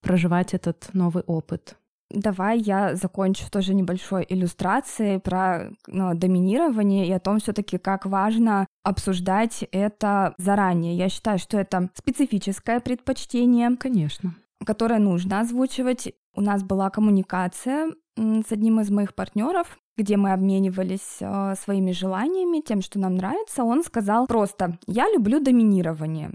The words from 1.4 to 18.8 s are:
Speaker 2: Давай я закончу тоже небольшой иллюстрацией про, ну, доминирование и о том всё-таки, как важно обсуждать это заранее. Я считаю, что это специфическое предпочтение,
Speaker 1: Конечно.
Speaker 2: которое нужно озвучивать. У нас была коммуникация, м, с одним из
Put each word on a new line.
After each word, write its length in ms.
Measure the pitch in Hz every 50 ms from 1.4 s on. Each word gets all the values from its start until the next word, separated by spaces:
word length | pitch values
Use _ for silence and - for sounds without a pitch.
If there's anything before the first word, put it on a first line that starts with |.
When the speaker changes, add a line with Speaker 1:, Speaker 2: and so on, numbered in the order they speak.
| 156 - - 165 _ - - _ _ _ _ _ _ _
Speaker 2:
Давай 460 | - 208 202 214 196 185 185 202 226 233
я 360 | 220 208 196 196 202 190 -
закончу 480 | 185 - 180 _ - 196 190 190 - - -
тоже 220 | - 208 190 185 190
небольшой 500 | 196 185 175 180 185 - - 196 185 175 -
иллюстрацией 880 | 185 185 185 175 - _ - 180 196 247 277 - - - 226 202 196 190
про, 500 | - 185 175 185 190 185 180 170 - - - _ _ -
ну, 280 | - 190 190 185 175
доминирование 920 | 170 175 185 185 180 185 185 202 262 339 320 254 220 208 202 196 196 190 170
и 40 |
о 80 | 190 180
том 200 | - 185 202 220
всё-таки, 380 | - - 202 - 202 - - 180
как 280 | _ - 196 190 - 190
важно 580 | 196 196 190 214 226 226 233 226 208 196 190 - _ _ _
обсуждать 800 | 196 196 - - - 190 180 180 190 185 202 226 226 - - - -
это 640 | - 190 202 208 208 _ - 208 202 202 190 175 - -
заранее. 560 | 175 190 202 202 202 185 180 170 165 170 175
Я 140 | 175 180 190
считаю, 280 | - - _ 226 208 185
что 200 | - - - 208
это 300 | 196 - - 185 180 185 _
специфическое 840 | - - - 254 - 285 254 - 196 - - 190 - - - 226 247
предпочтение, 960 | 240 254 254 240 - - 269 - - - - 247 247 247 247 233 240 240 247 247
Speaker 1:
Конечно. 560 | - 262 254 208 156 147 - - - 180 170 - _ _ _ _ -
Speaker 2:
которое 340 | - 214 214 226 233 240 220
нужно 400 | 208 202 180 170 180 190 202 202
озвучивать. 680 | 226 233 240 247 262 262 - - 262 247 254 254 - - - _ _ _ _
У 60 | -
нас 220 | 202 202 202 202 196
была 260 | 190 196 190 196 196
коммуникация, 1000 | 196 - 214 214 202 196 185 _ - 185 185 180 - - - 247 262 294 311 320 320 _ _ _ _ -
м, 260 | 220 220 220 220 214
с 80 | -
одним 280 | 220 208 214 220 220
из 100 | 220